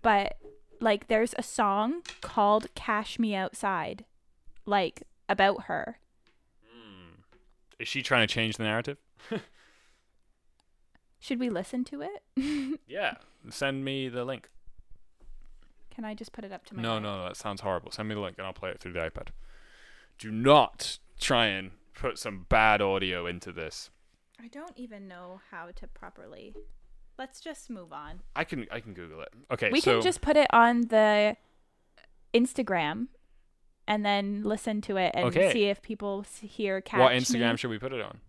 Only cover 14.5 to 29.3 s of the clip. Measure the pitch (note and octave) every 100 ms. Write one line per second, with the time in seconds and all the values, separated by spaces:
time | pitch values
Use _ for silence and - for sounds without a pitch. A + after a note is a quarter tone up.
14.5 | - - - - - - _ - - -
15.5 | - - - - - A3 G#3+ A3+ - G3+
16.5 | F#3+ - G#3+ A#2 A2 G#2 G2 F2+ F#2+ G#2+
17.5 | G2 G2+ F2+ A2 - G#2+ G#2 F#2+ - F#2+
18.5 | F#2 F#2+ - F#2 F2 D#2+ - - - -
19.5 | - - - - - _ _ A2 A2 B2+
20.5 | D3 A#2+ - - - - - - B2+ A2+
21.5 | F#2+ F#2+ - _ - C3 - A#2 G2 F2
22.5 | A2+ A2 G#2 G2 F#2+ F#2+ F2+ F2 F2 F#2+
23.5 | F2 D#2+ - - _ _ _ _ _ A#3
24.5 | C#4 E4+ - B3 G#3 G3 F3+ F3+ F#3+ _
25.5 | F3+ E3+ F3+ - - - - - - G#3+
26.5 | G#3 G#4 - - - - - C4 - E4
27.5 | D4+ - G#3+ E3+ D3 D3 D#3+ - - E3
28.5 | C#3+ A2 A2+ A2+ F2+ F2 D#2 D2+